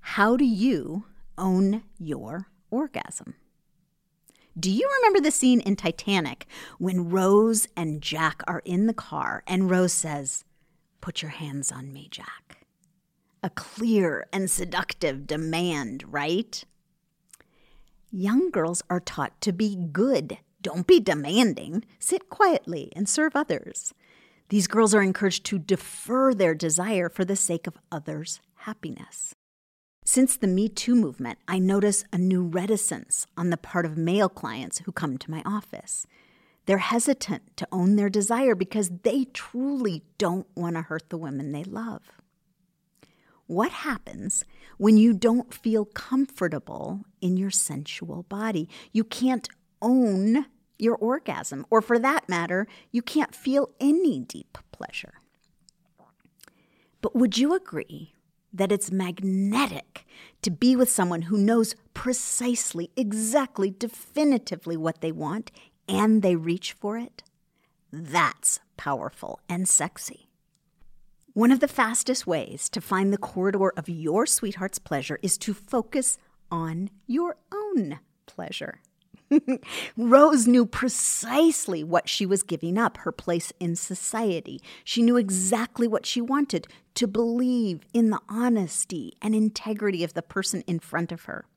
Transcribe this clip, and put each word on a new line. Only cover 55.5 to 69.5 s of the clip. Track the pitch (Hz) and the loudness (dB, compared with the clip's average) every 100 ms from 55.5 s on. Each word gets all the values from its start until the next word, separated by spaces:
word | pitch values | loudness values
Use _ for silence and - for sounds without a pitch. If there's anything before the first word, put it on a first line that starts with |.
| _ _ _ _ _ _ _ _ _ - _ _ _ _ _ | _ _ _ _ _ _ _ _ _ -20 _ _ _ _ _
But | - | -4
would | 233 240 226 | 2 2 2
you | 285 | 2
agree | 370 370 156 - 147 160 _ _ _ _ | 0 -2 -10 -10 -14 -18 _ _ _ _
that | 185 196 | -4 0
it's | 202 - | 0 0
magnetic | 190 180 175 190 190 196 233 277 175 - - _ - - _ | -2 -2 -4 -2 0 0 0 -2 -4 -14 -20 _ -20 -20 _
to | - | -6
be | 165 240 | 2 4
with | 254 247 | 6 4
someone | - 180 170 | 2 0 -2
who | 165 208 | -2 2
knows | 202 233 220 - _ | 4 4 2 -4 _
precisely, | - 247 247 - - 247 240 - 170 170 - | -8 -4 -4 -4 -4 -2 -2 -4 -6 -8 -4
exactly, | 220 214 220 285 262 - 196 | -2 -2 0 0 0 -2 -4
definitively | 190 233 - - - 302 254 - 180 175 165 | -2 -8 -8 -8 0 4 2 0 -10 -6 -4
what | 160 - | -4 -4
they | 165 | -6
want, | 160 151 202 - - - _ - | -4 -4 -6 -8 -18 -20 _ -4
and | 196 214 220 | 2 4 6
they | 190 | 4
reach | 170 160 175 - | 2 0 -4 -6
for | - 208 226 | -8 -8 -8
it? | 240 - _ _ _ _ _ _ _ | -10 -16 _ _ _ _ _ _ _
That's | 151 165 165 147 - - - _ - | -14 -2 2 2 0 -2 -2 _ -10
powerful | - 135 78 - - - | -4 -4 -4 -10 -14 -14
and | - | -8